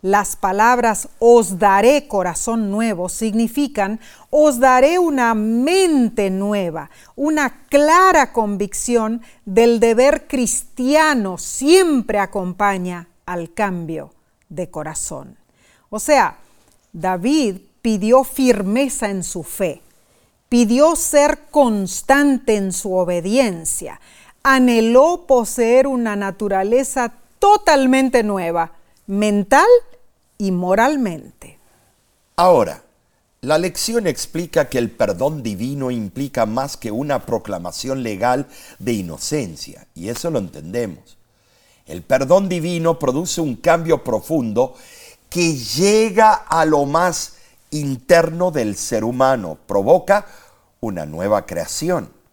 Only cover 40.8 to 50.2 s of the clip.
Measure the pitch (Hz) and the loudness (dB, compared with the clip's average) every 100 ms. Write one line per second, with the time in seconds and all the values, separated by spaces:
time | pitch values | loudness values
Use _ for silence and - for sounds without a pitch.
40.8 | 113 73 _ _ _ _ _ _ _ _ | -8 -10 _ _ _ _ _ _ _ _
41.8 | _ 90 - 131 135 180 196 180 160 175 | _ -16 -2 -2 2 2 2 -4 -4 -2
42.8 | 165 160 135 131 180 - 160 117 - 165 | -2 0 -2 -2 -4 -4 -6 -2 0 0
43.8 | 160 147 - 107 - 160 117 107 131 - | 0 -2 -2 -6 -2 -4 -2 -2 -2 -4
44.8 | - - - _ _ 170 170 143 117 - | -20 -20 -20 _ _ -2 -2 -2 -8 -2
45.8 | 196 214 220 190 214 208 - 160 156 151 | 2 2 2 4 4 4 0 0 2 2
46.8 | 143 160 180 170 - - _ _ _ 151 | 2 0 0 -2 -12 -16 _ _ _ -6
47.8 | 143 131 - 170 165 165 180 151 107 98 | -6 -6 2 2 2 -2 -4 -2 -4 -6
48.8 | - 113 110 127 131 131 87 78 _ 101 | -4 -4 -4 0 0 0 -4 -12 _ -2
49.8 | 101 175 - 101 | 2 2 4 -2